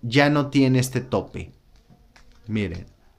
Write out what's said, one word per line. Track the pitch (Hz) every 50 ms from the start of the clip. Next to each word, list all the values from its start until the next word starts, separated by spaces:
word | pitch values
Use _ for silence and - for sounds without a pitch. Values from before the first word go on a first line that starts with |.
ya | - 117 113 143 143 143
no | 147 147 139 139
tiene | - 135 135 131 131 127
este | 123 127 - 120
tope. | - - - 98 - - - - 85 - - _ _ _ _ _ _ _ - _ _ _ _ - - - - - -
Miren, | 107 107 107 101 87 85 90 90 - _ _ _ _ _